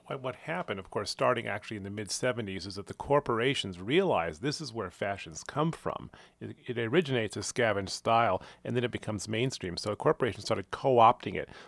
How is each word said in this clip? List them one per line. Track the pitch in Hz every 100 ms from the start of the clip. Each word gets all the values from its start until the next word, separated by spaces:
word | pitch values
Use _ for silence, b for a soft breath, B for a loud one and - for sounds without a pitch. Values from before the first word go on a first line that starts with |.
| -
What, | 139
what | 127 120
happened, | - 175 170 98
of | 92
course, | 113 101
starting | - 127 117 113
actually | 104 - 107
in |
the | 98
mid | 104 104
seventies, | - 127 120 104 95
is | 95 95
that | 95
the |
corporations | - - 143 143 113 127 135 104 87
realized | 95 160 190 87 85 78
this | 127 143
is | 147
where | 113 98
fashions | - 104 98 - 78
come | - 139 165
from. | - - - - B B B
It, | 110 107
it | - 120
originates | 113 147 143 127 107 -
as | 101
scavenge | - 117 101 95
style, | - - 113 117 92 B B
and | - 120
then |
it | 120
becomes | 110 - 107 -
mainstream. | 110 131 - 92 87
So | 104 101
corporations | 151 - 123 117
started | - 104 95
co-opting | - 139 123 113 - -
it. | 90 - B